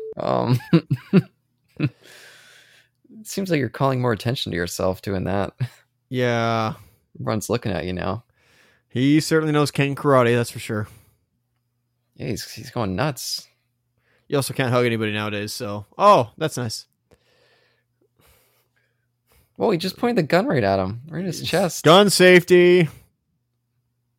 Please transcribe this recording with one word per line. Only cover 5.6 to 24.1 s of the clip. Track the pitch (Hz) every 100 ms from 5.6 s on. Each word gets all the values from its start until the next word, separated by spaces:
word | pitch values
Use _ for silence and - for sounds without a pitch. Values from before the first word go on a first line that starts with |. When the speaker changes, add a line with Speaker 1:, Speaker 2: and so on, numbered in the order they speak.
| 123 _ _ _ -
Speaker 2:
Yeah. | 127 123 117 117 113 110 - - _ _ -
Speaker 1:
Everyone's | 127 110 -
looking | 113 107
at | 85 87
you |
now. | 90 90 107 _ _ _ _ _ _ _
Speaker 2:
He | 120 135 151
certainly | - 160 156
knows | 147 147
Ken | - 139 135
karate, | 147 131 120 120
that's | 117
for | 113
sure. | - 107 107 - _ _ _ _ _ _ _ _ _ _ _ -
Speaker 1:
Yeah, | 147
he's, | 104 -
he's | - 123
going | 123 104 92
nuts. | 151 127 - - - _ _ _ _ _ _ _ -
Speaker 2:
You | 143
also | 127
can't | 131 131
hug | 123 123
anybody | 113 110
nowadays, | 104 107 104 107
so. | - 104 104 101 -
Oh, | 202 180 107 -
that's | 156 -
nice. | 120 - - _ _ _ _ _ _ _ _ _ _ _ _ _ _ _ _ _ _ _ _ _ _ _ _ _ _ -
Speaker 1:
Whoa, | 196
he | 170
just | 185 -
pointed | 240 240
the | 151
gun | 170 262
right | 151
at | 98 98
him, | 95 117 147
right | 160
in | 190
his | 151
chest. | 131 160 180 - -
Speaker 2:
Gun | 180 208
safety. | - 180 180 170 180 180 180 160 - _ _ _ _ _ _ _ _ _ _ _